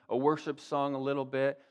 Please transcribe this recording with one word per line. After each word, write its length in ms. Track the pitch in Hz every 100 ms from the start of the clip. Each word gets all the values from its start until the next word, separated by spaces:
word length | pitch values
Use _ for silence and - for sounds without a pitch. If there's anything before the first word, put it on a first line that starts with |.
| -
a 80 | 120
worship 420 | 143 208 160 143
song 360 | - 147 139
a 40 | 135
little 280 | 135 139 131
bit. 340 | 135 139 139 _